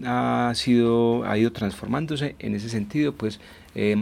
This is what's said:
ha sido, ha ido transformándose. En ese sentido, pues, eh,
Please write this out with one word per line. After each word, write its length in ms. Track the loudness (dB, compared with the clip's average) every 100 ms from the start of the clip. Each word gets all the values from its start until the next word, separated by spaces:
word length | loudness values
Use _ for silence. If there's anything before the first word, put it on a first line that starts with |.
ha 480 | -4 -2 0 0 0 -2
sido, 680 | 4 4 6 4 2 2
ha 160 | 0 2
ido 140 | 2
transformándose. 800 | 2 -4 -4 -4 -4 -4 -4 -6 -6
En 160 | -6 -6
ese 120 | -4
sentido, 440 | -6 -4 0 -2
pues, 260 | 0 -4 -6 -14 -20 -12 -2
eh, 180 | 2 2